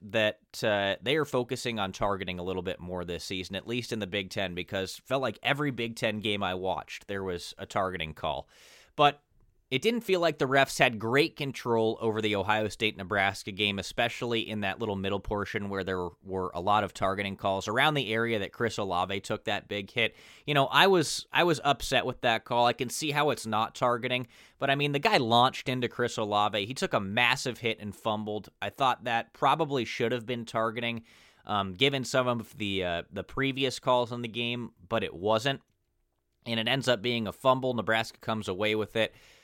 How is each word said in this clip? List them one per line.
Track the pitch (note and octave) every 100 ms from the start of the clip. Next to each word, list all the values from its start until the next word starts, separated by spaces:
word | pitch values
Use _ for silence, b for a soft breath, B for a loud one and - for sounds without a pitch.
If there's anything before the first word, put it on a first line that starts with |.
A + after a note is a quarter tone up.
that, | G#2 A2 G#2+ - _ -
uh, | A2+ G#2 G2 G2
they | B2
are | D#3
focusing | C#3+ B2+ B2 B2+ B2 A2+
on | F#2+
targeting | - G#2 F#2+ F#2 F2+
a |
little | F2+ F#2
bit | F2+ -
more | F2 F2+
this | F2 E2+
season, | - F#2+ F2+
at | F#2+ G2+
least | A#2+ A2+
in | A2+
the | G2
Big | G2+ F#2+
Ten, | G#2+ F#2+ F2
because | F2 G2 F#2+ -
it |
felt | - C3+
like | B2+ -
every | B2 C#3 D3
Big | A#2+ A#2
Ten | A2+ A2+ G#2+
game | G#2+ G2+
I | F#2+
watched, | F#2 F#2 D#2 - - -
there | G2
was | F#2+ F2 - -
a | G2
targeting | A2 F#2+ F2+ D#2
call. | D2+ E2 C#2 - B B B B -
But | C#3+ C#3+ _ _ _ _ -
it | C3
didn't | G#3+ A#3
feel | G#3 F#3
like | E3 D3
the | C#3
refs | C3+ C3+ -
had | C3 A2
great | A2+ C3+ E3 -
control | C#3 - B2 A#2 A2 -
over | A2+ G#2+
the | G#2+
Ohio | G2+ F#2+ A2 G#2+
State-Nebraska | - G#2+ F2 F#2 G2+ G2 G2 -
game, | F#2+ G#2 G2
especially | - - A#2 - A#2+ A#2
in | - G#2+
that | G2 -
little | A2 G2
middle | G2 G2
portion | - G#2 G2 G#2+ G2+
where | G2
there | F#2 F#2 F2 -
were | F#2+ F#2+ F2+ F2
a |
lot | F#2 G#2
of | G2
targeting | - G2 F#2+ G2+ F#2+
calls | G2+ F#2+ G#2
around | A2+ D3
the | D3 G2
area | A2+ A#2 A2
that | F#2+
Chris | - A#2 -
Olave | G2 F2 F#2 G2
took | - G#2+
that | - G2+ -
big | G#2 G2
hit. | B2+ A2 - B B
You | -
know, | C#3+ C3+
I | C#3 F#3+
was, | F#3 D3 - -
I | C#3
was | E3+ D#3
upset | C#3+ - - B2+
with | A#2+ B2
that | B2 A2+
call. | - A#2+ A#2+
I |
can | B2 B2
see | - D#3
how | D3 D3
it's | A#2 A2+
not | G#2+ A2 -
targeting, | B2+ A#2+ B2 B2 B2 B B B
but, | C#3
I |
mean, | C#3 D3
the | C#3+
guy | G#3+ G3+
launched | A2+ A#2 B2+ - -
into | B2+ A#2+
Chris | - A#2+ -
Olave. | G#2+ G#2 G#2 G#2 G2+
He |
took | A#2+ F#3
a | A#2+
massive | F#2+ G#2+ A#2+ B2 C3 A2
hit | A#2+ A2
and | G#2
fumbled. | - A2+ G#2+ G#2+ G#2 - -
I | G2+
thought | - C3 A#2+
that | A#2+ A#2 -
probably | - C#3 D3+ D#3 C#3
should | G#2+ - A2+
have | B2 A2
been | A#2+ A2+
targeting, | A#2 A2+ A2+ A#2 A#2 - b b b -
um, | G#2 G2
given | F2+ C3+ C#3
some | A#2 C3 B2
of | A#2+ G#2 -
the, | G#2 F#2+
uh, | F2+ E2+ -
the | G2
previous | - - C3+ C3 C3+ -
calls | - B2 A#2
in | A#2+
the | A#2+
game, | A2+ A#2+ B2 A#2 _ F2
but | A2+
it | G2
wasn't. | D#2+ G2+ A2 C3+ C#3 _ _ _ _ _ _ _ _
And | A#2+ A2+
it | A2
ends | C3+ B2+
up | A#2
being | A2+ A#2+ G#2
a |
fumble. | - C3 C3 B2+
Nebraska | A#2 G#2+ A2 A2+ -
comes | - A2 G#2
away | F2+ G#2+
with | G#2+ G2+ A2+
it. | A2 b b b